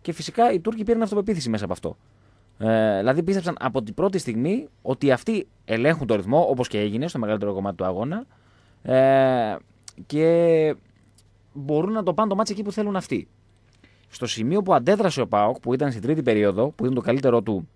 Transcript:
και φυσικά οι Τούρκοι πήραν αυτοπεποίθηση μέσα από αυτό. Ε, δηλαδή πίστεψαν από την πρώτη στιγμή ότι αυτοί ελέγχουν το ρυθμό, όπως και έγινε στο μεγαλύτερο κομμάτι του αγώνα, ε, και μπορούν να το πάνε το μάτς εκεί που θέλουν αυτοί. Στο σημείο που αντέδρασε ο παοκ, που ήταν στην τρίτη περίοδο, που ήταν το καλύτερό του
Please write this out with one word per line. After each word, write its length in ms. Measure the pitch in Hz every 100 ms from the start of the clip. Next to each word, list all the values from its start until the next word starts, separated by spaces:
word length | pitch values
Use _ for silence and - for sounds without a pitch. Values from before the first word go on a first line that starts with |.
και 100 | -
φυσικά 400 | 160 165 - 233
οι 80 | 190
Τούρκοι 240 | 175 220
πήραν 180 | 208 226
αυτοπεποίθηση 480 | 220 208 202 180 127
μέσα 140 | 110
από 100 | 98
αυτό. 240 | 90 80 - _ _ _ _ _ _
Ε, 400 | 110 113 110 98
δηλαδή 260 | 110 147
πίστεψαν 320 | 170 196 170 -
από 240 | 127 131
την 100 | 107
πρώτη 240 | - 190 190
στιγμή 500 | 131 110 143 233 311 _
ότι 300 | - 131 139
αυτοί 360 | 123 - 220 - _ -
ελέγχουν 420 | 113 135 165 113
το 80 | 107
ρυθμό, 340 | 92 143 175
όπως 180 | 127 120
και 120 | 104
έγινε 280 | 104 110 165
στο 120 | 147
μεγαλύτερο 340 | 107 107 101
κομμάτι 220 | 95 98 87
του 100 | 92
αγώνα, 400 | 92 123 208 262 _ _ _ _ _
ε, 720 | - 131 135 135 131 127 110 87 _ _ - - -
και 680 | 147 160 170 170 160 156 135 _ _ _ _ _ _ _
μπορούν 380 | 143 139 151 180
να 120 | 220
το 100 | 185
πάνε 160 | 165 220
το 60 | 196
μάτς 140 | 214
εκεί 140 | 202
που 80 | 202
θέλουν 240 | 208 208 190
αυτοί. 320 | - 113 - _ _ _ _ _ _ _ _
Στο 160 | - 120
σημείο 360 | 113 113 196
που 120 | 185
αντέδρασε 480 | 170 123 208 196 139
ο 60 | 101
παοκ, 320 | 104 104 127
που 140 | 117
ήταν 160 | 127 143
στην 120 | 113
τρίτη 200 | 113 156
περίοδο, 480 | 123 107 101 95 135
που 140 | -
ήταν 120 | 123 127
το 60 |
καλύτερό 400 | - 131 127 117
του 260 | 104 98 80